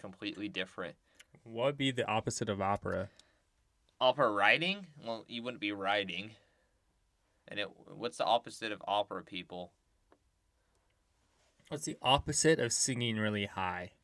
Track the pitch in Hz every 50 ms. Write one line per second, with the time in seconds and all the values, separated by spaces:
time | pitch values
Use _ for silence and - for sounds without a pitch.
0 | - 101 92 - 104 101 92 98 104 104 90 92 92 - - - 92 80 73 _
1 | _ _ _ - - _ - - - 117 113 113 123 139 143 139 139 135 127 123
2 | 113 - 107 113 110 - - - 120 107 101 98 95 98 101 101 - 95 92 92
3 | 95 - - - - _ _ _ _ _ _ _ _ _ _ _ _ _ _ -
4 | 127 127 - 143 135 113 104 101 101 107 117 143 165 180 196 208 190 165 - 143
5 | 113 117 117 110 - - 117 117 117 123 120 104 104 104 104 98 95 95 104 104
6 | 98 92 85 90 101 110 110 - _ _ _ _ _ _ _ _ _ _ _ _
7 | _ _ _ _ _ _ _ _ _ - - 101 104 - - - - - - -
8 | 110 120 - - 131 - 113 120 - 117 107 - 113 110 104 92 - - 101 104
9 | 101 - 98 92 87 - - 90 87 - 90 90 90 87 _ _ _ _ _ _
10 | _ _ _ _ _ _ _ _ _ _ _ _ _ _ _ _ _ _ _ _
11 | _ _ _ _ _ _ _ _ _ _ _ _ _ - 156 147 - 160 - -
12 | - - - 147 - - 147 - - 156 160 - 123 117 - - - - 127 120
13 | 120 117 110 110 107 107 104 104 101 98 - 95 92 90 90 90 90 92 - _